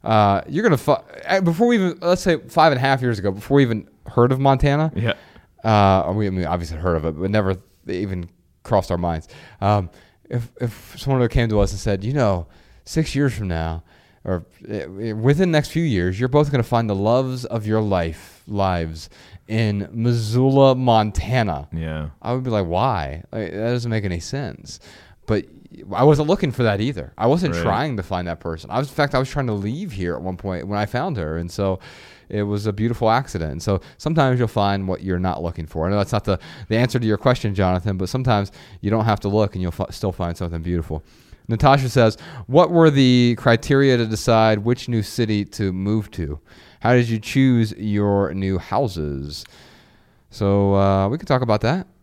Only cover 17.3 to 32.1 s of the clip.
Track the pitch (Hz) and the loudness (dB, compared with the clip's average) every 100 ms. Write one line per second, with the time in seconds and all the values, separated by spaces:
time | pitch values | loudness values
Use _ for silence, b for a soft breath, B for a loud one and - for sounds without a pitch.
17.3 | 127 123 117 107 107 107 95 82 78 - | -6 -6 -6 0 0 2 0 -2 -6 -16
18.3 | - - 104 95 90 82 80 - B B | -20 -10 -2 0 0 -4 -8 -16 B B
19.3 | B _ 113 110 101 98 113 117 117 107 | B _ -2 0 0 -4 -2 0 0 0
20.3 | 120 135 135 135 127 127 113 107 - 98 | 2 4 6 6 4 4 4 4 -2 -2
21.3 | 127 107 76 76 82 80 78 76 - - | -2 -2 -4 -8 -8 -6 -6 -8 -10 -6
22.3 | 127 127 107 90 87 127 104 69 78 - | -4 -2 -2 0 0 0 -2 -6 -8 -12
23.3 | - 98 98 113 123 117 113 101 85 - | -10 -8 -6 -4 -4 -2 -4 -4 -6 -6
24.3 | 135 127 - - - B B B B - | -8 -8 -12 -18 -20 B B B B -4
25.3 | 107 - - - - - 98 139 147 151 | -4 -4 -18 -20 -20 -10 2 4 4 2
26.3 | 196 156 120 117 101 113 117 64 - 113 | 0 0 0 0 2 -2 -4 -10 -2 0
27.3 | 165 180 85 85 101 151 113 90 92 90 | 2 0 -2 0 0 -2 -4 -4 -6 -6
28.3 | 82 87 80 - 110 139 - 143 135 131 | -8 -8 -10 -6 -6 -4 -2 0 0 -2
29.3 | 151 127 104 101 139 196 98 90 69 90 | -4 -2 -2 -4 -6 -8 -6 -4 -4 -6
30.3 | 90 98 90 87 104 104 120 175 127 78 | -8 -6 -6 -4 -4 -4 -4 -4 -4 -4
31.3 | 80 85 - 98 92 B B B | -4 -6 -2 -2 -2 B B B